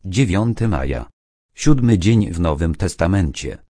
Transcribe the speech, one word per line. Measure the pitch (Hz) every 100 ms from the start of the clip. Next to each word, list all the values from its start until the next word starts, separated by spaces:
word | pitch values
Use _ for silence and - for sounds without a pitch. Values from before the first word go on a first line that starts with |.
| 98
Dziewiąty | 92 123 95 117 110 113
maja. | 78 67 62 58 _ _ _ _ -
Siódmy | - 139 120 104
dzień | 92 117 98
w | 85
Nowym | 85 73 82 78
Testamencie. | 92 - 82 98 80 - 69 - _